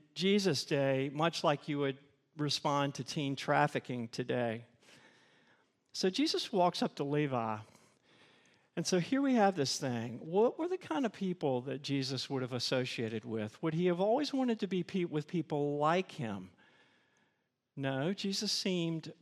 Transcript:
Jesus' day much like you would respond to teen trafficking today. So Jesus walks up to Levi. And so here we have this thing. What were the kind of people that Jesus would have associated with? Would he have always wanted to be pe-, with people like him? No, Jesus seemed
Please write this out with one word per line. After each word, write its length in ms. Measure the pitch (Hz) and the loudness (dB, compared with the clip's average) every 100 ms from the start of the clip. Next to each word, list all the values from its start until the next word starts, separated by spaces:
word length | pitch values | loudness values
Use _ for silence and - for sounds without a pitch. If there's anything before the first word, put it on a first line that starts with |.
| _ | _
Jesus' 500 | - 185 208 190 139 | -2 2 4 4 0
day 460 | - 143 135 135 139 | 0 2 2 2 0
much 320 | 143 165 160 | 0 0 2
like 240 | 170 147 - | 0 0 0
you 120 | 143 | -2
would 180 | 139 135 - _ _ - | 0 -2 -10 _ _ -4
respond 560 | 147 - 156 143 143 139 | -2 0 0 2 2 -2
to 80 | |
teen 320 | 123 - 139 139 | -6 -4 -2 -2
trafficking 720 | - 143 147 - - 123 113 | 2 4 4 0 -4 -6 -6
today. 540 | - 123 127 120 113 117 _ - - - _ _ _ _ _ _ _ _ | -6 -2 0 0 -2 -8 _ -20 -20 -20 _ _ _ _ _ _ _ _
So 200 | - 190 | -2 -2
Jesus 400 | 185 302 381 - | 0 0 0 -2
walks 320 | 202 175 - | 2 2 2
up 120 | 240 - | -2 -2
to 80 | |
Levi. 540 | 143 147 147 127 113 107 110 - _ _ _ _ - _ _ _ _ - | -2 0 2 0 -2 -4 -8 -20 _ _ _ _ -20 _ _ _ _ -6
And 100 | 165 | 0
so 140 | 185 | 0
here 240 | 165 269 | 2 2
we 100 | 277 | 4
have 220 | 247 196 185 | 6 6 4
this 240 | 135 - | 0 0
thing. 400 | 139 120 117 113 | -2 -2 -4 -8
What 380 | 156 185 233 294 | -2 2 2 2
were 80 | 330 | -4
the 100 | 370 | -4
kind 260 | - 311 | -4 -2
of 80 | 247 | -2
people 500 | - 190 175 151 127 | -2 -4 0 0 0
that 200 | 127 131 | -2 -6
Jesus 480 | 143 139 131 131 - | -2 -2 -2 -4 -4
would 140 | 135 | -4
have 100 | 127 | -4
associated 720 | 123 - 131 123 - 113 113 123 | -4 0 0 0 -2 -4 -4 -4
with? 360 | 113 107 - | -4 -4 -4
Would 100 | 165 | -2
he 140 | 156 180 | 2 2
have 120 | 175 | 2
always 320 | 202 247 285 | 2 2 0
wanted 280 | 269 254 226 | 0 0 0
to 80 | 190 | 0
be 160 | 185 | -2
pe-, 220 | 170 190 170 | -2 -2 0
with 220 | 151 147 | -2 -2
people 500 | 175 156 151 147 147 | -4 -2 0 0 2
like 320 | 147 175 185 | 4 4 0
him? 400 | - 117 98 92 - - _ _ _ _ _ _ _ _ _ _ - | -4 -6 -6 -10 -18 -20 _ _ _ _ _ _ _ _ _ _ -6
No, 380 | 139 135 151 | -2 0 -2
Jesus 380 | 196 202 196 208 | -2 -4 -4 -2
seemed 600 | - 202 180 165 165 - - | -2 -2 0 -2 -4 -8 -16